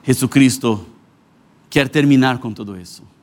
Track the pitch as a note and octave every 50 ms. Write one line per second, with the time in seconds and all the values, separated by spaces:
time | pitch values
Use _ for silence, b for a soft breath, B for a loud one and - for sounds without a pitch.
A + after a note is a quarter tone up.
0 | _ - B2+ B2+ C3 A#2+ - C3+ C3+ B2+ A2+ - - A#2 A2 G2+ F2 - - _
1 | _ _ _ _ _ _ _ _ _ _ _ _ _ _ - D3 C#3 B2+ - D#3
2 | C#3+ C#3+ C#3 C3+ C3 C3 B2+ B2 - A#2 G#2+ G#2 A2 G2+ G2 F#2 F2 - - -
3 | - - _ _